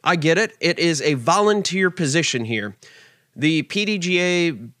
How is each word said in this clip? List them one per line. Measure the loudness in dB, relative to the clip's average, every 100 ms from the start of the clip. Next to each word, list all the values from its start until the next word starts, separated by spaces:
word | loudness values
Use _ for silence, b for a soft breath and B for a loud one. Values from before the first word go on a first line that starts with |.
| 0
I | 2
get | 2 2
it. | 0 -2
It | -2 0
is | 0 0
a | 0 0
volunteer | 2 2 4 2 0 0 -2
position | 0 0 0 0 -4 -4
here. | -4 -6 -12 B B B B B -2
The | 0 0
P | -2 -4
D | -2 -2
G | 0 0
A | 2 0 0 -4 -14 _